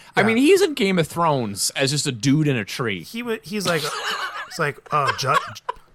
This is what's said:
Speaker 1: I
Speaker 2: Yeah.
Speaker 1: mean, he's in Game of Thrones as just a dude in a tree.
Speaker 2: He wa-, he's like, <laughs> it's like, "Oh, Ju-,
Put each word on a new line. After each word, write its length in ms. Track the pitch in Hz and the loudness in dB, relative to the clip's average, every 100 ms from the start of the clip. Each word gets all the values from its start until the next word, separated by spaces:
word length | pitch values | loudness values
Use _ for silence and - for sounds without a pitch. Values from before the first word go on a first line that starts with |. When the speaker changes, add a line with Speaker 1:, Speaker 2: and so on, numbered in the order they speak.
| - 185 | -4 0
Speaker 1:
I 40 | |
Speaker 2:
Yeah. 40 | 208 | 2
Speaker 1:
mean, 100 | 226 | 4
he's 220 | 285 381 | 6 6
in 140 | 370 | 4
Game 240 | 285 196 185 | 2 0 2
of 80 | 151 | 0
Thrones 640 | 165 165 139 110 101 - 156 | 0 2 2 -2 -4 -4 0
as 160 | 135 | 0
just 140 | 147 147 | 0 -2
a 40 | |
dude 360 | 120 135 151 147 | 0 2 4 4
in 80 | 127 | 0
a 80 | |
tree. 380 | 101 - 117 92 | -2 -4 -4 -4
Speaker 2:
He 180 | 78 233 | -8 -10
wa-, 160 | 240 220 | -6 -6
he's 220 | 160 208 180 | -6 -4 -2
like, 160 | 165 147 - - | -2 -2 -6 -6
<laughs> 320 | - - - - | -6 -8 -10 -12
it's 100 | - | -4
like, 200 | 147 - - | -4 -4 -4
"Oh, 180 | 151 135 107 | 0 0 -2
Ju-, 160 | 131 151 - 107 - - - | 0 0 0 -8 -12 -12 -20